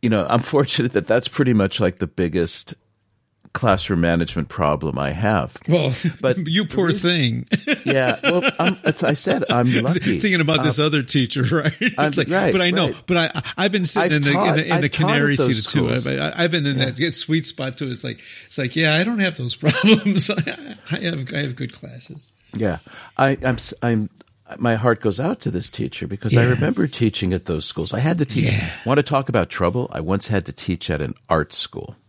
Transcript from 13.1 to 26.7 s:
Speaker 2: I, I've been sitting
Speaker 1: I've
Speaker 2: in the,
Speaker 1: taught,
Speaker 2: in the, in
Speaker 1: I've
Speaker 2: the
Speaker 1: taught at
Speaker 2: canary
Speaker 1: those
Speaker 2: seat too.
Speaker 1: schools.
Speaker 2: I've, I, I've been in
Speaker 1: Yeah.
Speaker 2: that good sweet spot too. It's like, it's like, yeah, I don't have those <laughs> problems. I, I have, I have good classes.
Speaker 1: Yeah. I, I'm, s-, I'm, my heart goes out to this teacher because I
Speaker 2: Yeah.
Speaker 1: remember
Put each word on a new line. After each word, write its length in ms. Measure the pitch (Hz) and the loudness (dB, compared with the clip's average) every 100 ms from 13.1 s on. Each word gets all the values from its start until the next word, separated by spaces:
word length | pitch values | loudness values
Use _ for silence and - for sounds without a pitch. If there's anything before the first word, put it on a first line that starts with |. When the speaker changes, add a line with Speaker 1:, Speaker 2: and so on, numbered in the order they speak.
| 180 | 0
Speaker 2:
I, 260 | 160 156 - - | 0 -4 -8 -2
I've 160 | 196 | 0
been 120 | 202 175 | 2 0
sitting 260 | - 175 | 2 2
Speaker 1:
I've 40 | 151 | 2
Speaker 2:
in 60 | |
the, 100 | 143 | 2
Speaker 1:
taught, 160 | 147 202 | 2 2
Speaker 2:
in 40 | 151 | 2
the, 100 | 151 | 0
in 60 | |
Speaker 1:
I've 100 | 175 | 0
Speaker 2:
the 60 | 143 | 0
Speaker 1:
taught 220 | - 175 | 0 2
at 40 | |
Speaker 2:
canary 220 | 214 143 139 | 4 2 2
Speaker 1:
those 100 | 127 | 2
Speaker 2:
seat 240 | 113 107 | 2 0
too. 180 | - 60 | 0 0
Speaker 1:
schools. 180 | 120 123 | 0 -2
Speaker 2:
I've, 120 | 135 | -2
I, 240 | 76 - | -4 -2
I've 60 | 170 | 0
been 160 | 165 143 | 0 0
in 120 | 135 | 0
Speaker 1:
Yeah. 60 | 135 | -2
Speaker 2:
that 100 | 117 | -2
good 180 | 165 | -4
sweet 320 | - - 160 160 | -4 -2 0 -2
spot 300 | - 135 131 | -6 -8 -6
too. 120 | 139 | -8
It's 140 | 123 | -8
like, 180 | 123 113 - - - | -10 -12 -16 -20 -10
it's 120 | - | -6
like, 180 | 127 156 | -4 0
yeah, 180 | 160 | 2
I 80 | 156 | 2
don't 140 | 196 233 | 0 0
have 180 | 190 156 | -2 -2
those 180 | 123 - | -8 -2
<laughs> 0 | |
problems. 720 | 151 165 196 214 208 190 - | 0 4 6 6 4 0 0
I, 40 | 214 - - 285 - - | 0 -2 -6 -12 -18 -8
I 40 | - | -6
have, 340 | 175 143 127 | -4 -6 -6
I 40 | 147 | -6
have 180 | 143 123 | -6 -6
good 160 | 120 | -10
classes. 580 | - 131 123 - - - _ _ | -10 -18 -18 -16 -18 -20 _ _
Speaker 1:
Yeah. 240 | - 104 82 - - - - | -2 -2 -2 -10 -20 -12 0
I, 140 | 135 135 | 2 2
I'm, 120 | 131 123 | 0 -2
s-, 180 | - - | -4 -4
I'm, 260 | 120 113 107 _ - _ _ - | 0 0 -2 _ -20 _ _ -2
my 180 | 120 110 | 0 2
heart 240 | 120 113 | 2 2
goes 180 | 110 92 | 0 0
out 220 | 156 254 | -2 -2
to 100 | - | -4
this 200 | 90 - | -4 -6
teacher 360 | - 110 - - | -6 -8 -6 -8
because 300 | 98 110 120 | -6 2 4
I 60 | |
Speaker 2:
Yeah. 60 | 120 | 4
Speaker 1:
remember 360 | 123 151 | 2 0